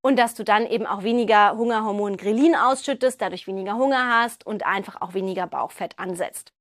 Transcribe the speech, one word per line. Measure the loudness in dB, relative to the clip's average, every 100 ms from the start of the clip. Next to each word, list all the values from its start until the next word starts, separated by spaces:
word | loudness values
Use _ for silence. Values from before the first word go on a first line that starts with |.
und | 0 2
dass | 2
du | 0
dann | 0 2 2
eben | -2 -2
auch | -4
weniger | 0 0 4 6 6 4
Hungerhormon | 0 0 -2 -2 -4 -4
Grelin | -2 4 4
ausschüttest, | 4 2 0 -4 -2 -2 -2
dadurch | -6 -6 -8
weniger | -8 -6
Hunger | 0 2 2 2 2
hast | 0 -4 -8
und | -4
einfach | -2 -2 -4 -10
auch | -6
weniger | -4 -4 -4 -4
Bauchfett | -4 -6 -6 -12 -8
ansetzt. | -8 -6 -6 -8 -18 _